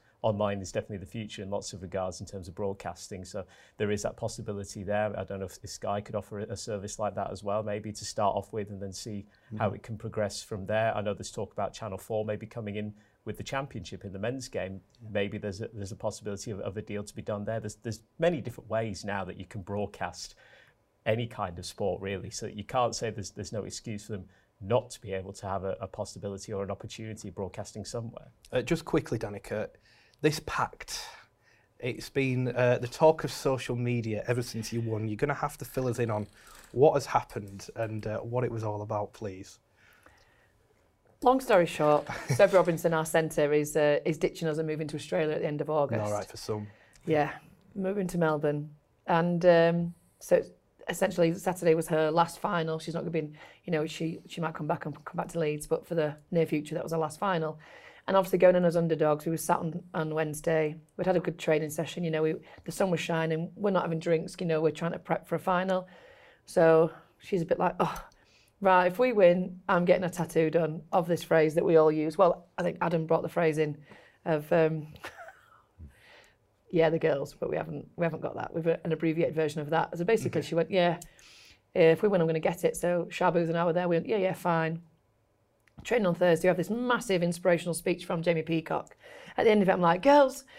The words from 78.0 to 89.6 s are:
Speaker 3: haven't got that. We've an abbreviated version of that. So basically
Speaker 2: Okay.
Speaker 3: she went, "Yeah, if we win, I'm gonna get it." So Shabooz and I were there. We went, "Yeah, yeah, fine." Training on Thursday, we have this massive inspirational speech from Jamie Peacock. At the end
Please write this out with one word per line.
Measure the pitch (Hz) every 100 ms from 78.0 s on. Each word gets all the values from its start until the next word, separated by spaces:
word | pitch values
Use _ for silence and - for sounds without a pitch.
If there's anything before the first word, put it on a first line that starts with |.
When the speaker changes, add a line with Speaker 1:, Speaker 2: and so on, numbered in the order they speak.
| 165
Speaker 3:
haven't | -
got | - -
that. | 113
We've | 165 165
an | 165 170
abbreviated | 160 165 160 175
version | 156 156 156
of | 147
that. | 160 - 165
So |
basically | 175 226 175 165
Speaker 2:
Okay. | -
Speaker 3:
she |
went, | 165 165
"Yeah, | 190 175 160 - _ - - - - _
if | - 160 160
we | 214
win, | 190
I'm | 165
gonna | 160
get | 175 170 170
it." | -
So | 175 175 170
Shabooz | - 180 175 165
and | 165
I | 175
were |
there. | 165 180
We | 170
went, | -
"Yeah, | 220
yeah, | 185
fine." | 185 180 165 160 165 - _ _ _ _ _ _ _ _ -
Training | - 240 190
on | 170
Thursday, | 180 165 185
we |
have | 180
this | -
massive | 233 247 240 240 185
inspirational | 175 170 190 170 175
speech | 160 - 170 -
from | 175
Jamie | 170 165
Peacock. | 156 165 160 151 - - - - - -
At |
the | 226
end | 214